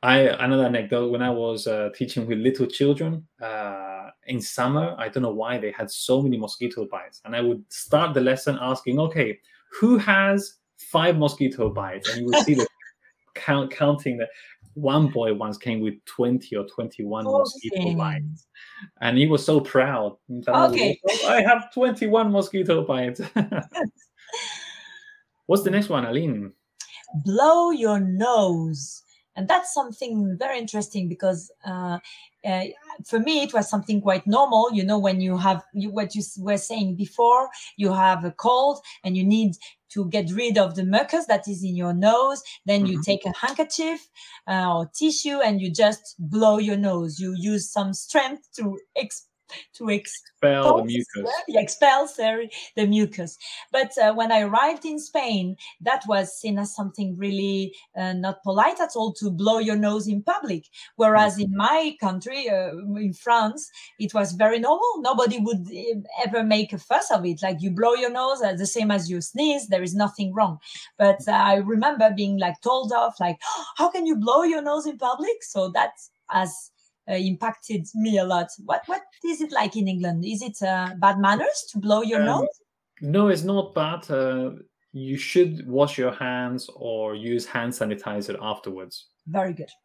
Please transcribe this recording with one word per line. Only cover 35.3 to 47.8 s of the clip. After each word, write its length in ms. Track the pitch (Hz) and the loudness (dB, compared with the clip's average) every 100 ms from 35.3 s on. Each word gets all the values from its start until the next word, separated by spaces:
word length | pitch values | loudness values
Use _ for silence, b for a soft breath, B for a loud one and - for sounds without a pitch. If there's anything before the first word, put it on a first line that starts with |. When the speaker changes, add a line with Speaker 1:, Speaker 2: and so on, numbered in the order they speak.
| 180 | 0
Speaker 2:
have, 260 | 190 185 - | 2 0 -2
you, 180 | 202 202 | -6 -4
what 220 | 208 208 | -4 -4
you 60 | 214 | -4
s-, 180 | - - | -8 -8
were 200 | 190 202 | -2 -2
saying 380 | - 226 196 175 | -2 -4 -2 -2
before, 520 | 196 - 233 247 262 B B B | -6 2 4 6 2 B B B
you 160 | 202 | 0
have 320 | 190 190 185 170 | 4 4 4 -2
a 60 | |
cold 480 | - 233 247 277 285 B B | -2 2 4 4 0 B B
and 120 | 185 185 | -4 0
you 80 | |
need 320 | 190 220 220 170 B B _ | 4 4 2 -2 B B _
to 140 | 208 185 | -6 -2
get 200 | 208 170 | -2 -2
rid 260 | 190 240 208 | -2 0 4
of 180 | 190 165 | 2 2
the 80 | |
mucus 420 | 185 208 294 330 330 | 2 2 2 -2 0
that 200 | 208 - | 0 0
is 160 | 196 | -8
in 120 | 190 175 | -4 -4
your 180 | 175 | -2
nose. 500 | 175 202 233 269 277 B B - | 2 4 4 2 0 B B 0
Then 200 | 202 190 | 2 2
you 100 | 180 | 0
Speaker 1:
Mm-hmm. 60 | |
Speaker 2:
take 220 | 165 202 196 | 0 -2 -2
a 80 | 180 | -4
handkerchief, 720 | 247 277 311 - 320 320 - B B B - | -4 -2 -2 -2 -4 -4 -10 B B B -6
uh, 280 | 190 180 170 | -2 0 0
or 140 | 165 | -4
tissue 460 | - 311 302 294 285 | -2 0 0 -4 0
and 220 | 247 202 | 2 2
you 100 | 185 | -2
just 440 | 156 208 214 - - | 2 2 2 -10 -12
blow 380 | 165 208 220 208 | -4 4 4 4
your 200 | 208 202 | 2 0
nose. 400 | 202 180 165 151 | 0 0 -4 -6
You 140 | 185 185 | -8 -4
use 340 | 190 214 196 | -2 -2 -2
some 220 | - | -4